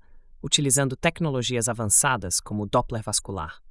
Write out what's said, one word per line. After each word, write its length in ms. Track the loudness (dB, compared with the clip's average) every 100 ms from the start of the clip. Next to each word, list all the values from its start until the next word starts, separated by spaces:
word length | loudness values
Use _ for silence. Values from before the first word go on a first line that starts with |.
| -16 -20 -20 -12
utilizando 520 | -2 0 4 2 2 2
tecnologias 720 | 0 0 -2 0 -2 0 -2
avançadas 760 | -2 2 4 4 2 0 -4
como 220 | -2 -4
o 20 | 2
Doppler 360 | 2 2 -4
vascular. 560 | -2 -4 -4 -8 -8 -12 -20